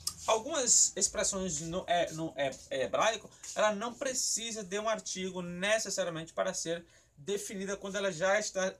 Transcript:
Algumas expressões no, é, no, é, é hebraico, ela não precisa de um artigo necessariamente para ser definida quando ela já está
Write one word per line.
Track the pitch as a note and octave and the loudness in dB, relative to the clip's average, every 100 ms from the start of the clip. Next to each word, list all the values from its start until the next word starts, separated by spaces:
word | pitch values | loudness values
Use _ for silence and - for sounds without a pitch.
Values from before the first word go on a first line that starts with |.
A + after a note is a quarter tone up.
| - - - | -8 -4 2
Algumas | A3 A#3+ D#4+ B3 - - - | 2 2 0 6 6 6 4
expressões | G3+ G3+ G3 G3 F#3 D3 | 0 2 0 0 -2 -4
no, | E3 E3 - | -4 -4 2
é, | F3 D#3+ | 2 2
no, | D#3+ D#3+ - | -2 -6 -2
é, | C#3 - - | -2 -4 -6
é | C3+ | -4
hebraico, | A#2+ C3 G#3 A3 - - - | 0 2 2 0 -6 -16 -8
ela | - G#3+ G3+ | 2 2 2
não | A#3 | -2
precisa | A#3 C#4 B3+ - - A3+ A3 | -4 -2 0 0 0 -2 -6
de | F#3 G3+ | -4 -2
um | G#3+ | 0
artigo | G#3+ - F#3 F#3+ F3+ | -2 -2 -4 -4 -4
necessariamente | F3 F3 G3 A3 G#3+ F#3 F3 D#3+ D#3+ | -6 -2 2 2 0 -2 -2 -4 -4
para | - F#3+ | -2 0
ser | F#3 E3 E3+ E3+ - _ - | 0 -2 -4 -6 -20 _ -14
definida | C#3+ G3+ - F#3+ G3 G3 | -4 -4 -4 -6 -4 -4
quando | G3 G3 | -4 -2
ela | G3 | -2
já | D#3 F#3+ G3+ | 2 4 4
está | G#3 F#3 F#3+ | 2 0 -2